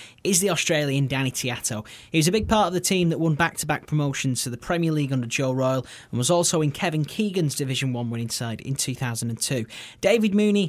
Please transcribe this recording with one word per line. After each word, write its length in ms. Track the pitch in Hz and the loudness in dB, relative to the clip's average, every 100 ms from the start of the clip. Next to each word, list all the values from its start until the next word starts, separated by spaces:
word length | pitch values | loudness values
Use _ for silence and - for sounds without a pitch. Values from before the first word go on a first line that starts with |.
| - - | -20 -6
is 160 | 185 196 | 0 2
the 100 | 196 | 2
Australian 580 | 160 - 156 143 139 131 | 0 0 0 2 0 0
Danny 240 | 135 131 | 0 -2
Teato. 520 | - 127 117 - 107 - - - | -2 -6 -4 -4 -6 -8 -18 -2
He 60 | 165 | 2
was 100 | 160 | 4
a 40 | |
big 140 | 220 208 | 2 2
part 220 | 220 180 | 2 2
of 40 | |
the 80 | 180 | 0
team 280 | - 190 170 | 0 2 2
that 100 | 151 | 2
won 160 | 165 | 2
back-to-back 520 | 147 165 - 151 147 - | 2 2 0 -4 -4 0
promotions 580 | 151 143 135 135 123 | 0 0 -2 -2 -2
to 60 | 127 | -4
the 60 | 117 | -8
Premier 360 | - 170 165 | -2 0 0
League 200 | 151 139 | 0 0
under 140 | 131 117 | -2 -2
Joe 240 | - 131 | -2 0
Royle 340 | 131 131 131 - - - | 2 2 0 -4 -14 -6
and 60 | 117 | -2
was 120 | 120 | 2
also 300 | 175 170 170 | 4 4 2
in 100 | 151 | 0
Kevin 340 | - 185 156 | 0 -2 -2
Keegan's 520 | 143 - 214 185 151 - | -4 -2 -2 0 0 0
Division 360 | 131 127 135 | -4 -2 -2
One 180 | 123 120 | -2 -4
winning 180 | 117 117 | -4 -4
side 320 | - 117 110 | -4 -6 -6
in 160 | 131 135 | -6 -4
two 180 | - | -4
thousand 360 | 123 123 113 117 | -4 -4 -4 -4
and 100 | 120 | -4
two. 260 | - 123 113 - - - | -2 -2 -4 -10 -16 -2
David 360 | 196 226 214 202 | 2 4 4 4
Mooney 300 | 208 202 | 4 4